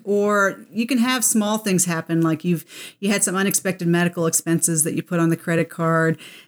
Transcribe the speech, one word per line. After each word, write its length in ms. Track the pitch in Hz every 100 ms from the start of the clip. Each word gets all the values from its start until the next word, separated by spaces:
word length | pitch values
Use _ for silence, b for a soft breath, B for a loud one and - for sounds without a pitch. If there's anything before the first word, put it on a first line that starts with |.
or 640 | 196 202 208 208 196 - -
you 160 | 214 240
can 100 | 254
have 260 | 247 254
small 360 | - 220 208 214
things 260 | 208 180 175
happen, 360 | 165 160 165
like 220 | 165 156
you've, 220 | 180 165 - B B B
you 120 | 202
had 120 | 202
some 120 | - 185
unexpected 520 | 196 - 196 180 170
medical 380 | 170 175 175 165
expenses 580 | - 165 165 - 160
that 120 | 156 160
you 80 |
put 160 | - 175
on 100 | 165
the 80 | 165
credit 320 | - 165 165
card, 480 | - 165 165 160 160 B B